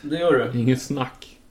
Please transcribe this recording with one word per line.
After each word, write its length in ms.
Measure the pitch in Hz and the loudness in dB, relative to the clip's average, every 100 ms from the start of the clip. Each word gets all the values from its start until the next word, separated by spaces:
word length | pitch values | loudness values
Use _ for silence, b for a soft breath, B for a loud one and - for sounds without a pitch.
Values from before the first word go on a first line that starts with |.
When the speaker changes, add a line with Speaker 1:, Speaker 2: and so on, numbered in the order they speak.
Speaker 1:
Det 180 | 143 160 | -6 0
gör 320 | 170 131 117 | 2 2 2
du? 60 | 123 | 0
Speaker 2:
Inget 220 | 117 127 | 2 0
snack. 560 | - 139 123 - - - - | -2 -6 -6 -10 -20 -20 -20